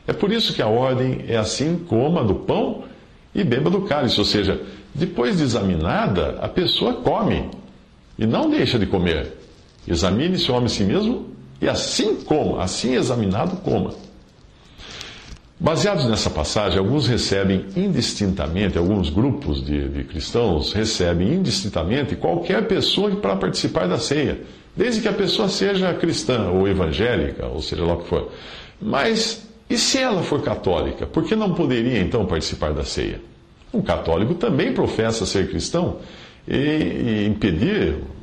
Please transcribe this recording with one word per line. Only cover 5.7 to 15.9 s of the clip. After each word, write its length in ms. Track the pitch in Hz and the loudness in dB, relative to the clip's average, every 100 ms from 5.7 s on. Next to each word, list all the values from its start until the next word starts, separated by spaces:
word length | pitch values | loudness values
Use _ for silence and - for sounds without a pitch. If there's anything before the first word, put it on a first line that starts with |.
| 85 80 160 220 90 71 - | 0 0 0 0 0 0 -2
a 60 | 113 | -2
pessoa 460 | - 175 - 208 | 0 0 2 0
come 540 | 247 - 180 196 85 - - - - - - - - | 0 0 2 2 0 -2 -10 -18 -20 -20 -20 -20 -2
e 80 | 110 | 0
não 240 | 156 311 | 2 2
deixa 300 | 294 123 120 | 2 2 2
de 60 | 95 | 2
comer. 460 | 98 87 78 69 - - - - - - | 2 2 0 -2 -10 -20 -20 -20 -16 -4
Examine-se 640 | 82 92 101 165 180 - | 0 2 2 2 0 2
o 40 | |
homem 120 | 123 120 | 2 2
a 40 | |
si 120 | - | 2
mesmo 480 | 98 156 214 254 - - - - | 2 2 2 -2 -6 -14 -20 -4
e 80 | - | -2
assim 480 | 127 - - 403 - | 0 -2 0 0 -2
coma, 480 | - 151 98 - | 0 0 2 0
assim 300 | 92 - 226 | -2 -2 0
examinado, 600 | 247 131 120 101 98 170 190 | 2 2 2 0 0 0 -2
coma. 360 | - 117 - - - - - - - - - - - - - - - - - - | 0 0 -2 -6 -16 -20 -20 -20 -20 -20 -20 -20 -18 -14 -14 -16 -18 -20 -20 -4
Baseados 480 | - 156 185 | 0 2 2